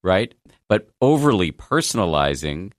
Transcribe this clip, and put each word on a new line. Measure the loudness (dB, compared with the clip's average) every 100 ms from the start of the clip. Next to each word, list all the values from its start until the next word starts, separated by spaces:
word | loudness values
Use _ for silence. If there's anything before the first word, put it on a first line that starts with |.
right? | 0 0 -2 _ _ _ _
But | -2 -2 _
overly | 2 4 2 2 0
personalizing | -4 -4 -4 -2 -2 0 0 0 -2 -6 -8 -12